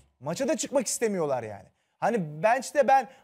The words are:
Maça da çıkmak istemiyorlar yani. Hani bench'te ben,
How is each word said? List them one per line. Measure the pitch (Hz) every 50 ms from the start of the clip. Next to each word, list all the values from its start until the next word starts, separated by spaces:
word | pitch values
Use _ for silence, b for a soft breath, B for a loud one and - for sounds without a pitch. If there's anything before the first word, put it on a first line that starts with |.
| _ _ _ _
Maça | 123 143 175 - - 247
da | 320
çıkmak | 220 - - 240 277 220
istemiyorlar | - - - 240 220 202 180 156 143 135 123 113
yani. | 107 101 101 - - _ _ _ _ _ _
Hani | 156 196 233 214 170 151 151 156 165
bench'te | 214 240 269 - - - 294 262 247
ben, | 269 269 226 B B B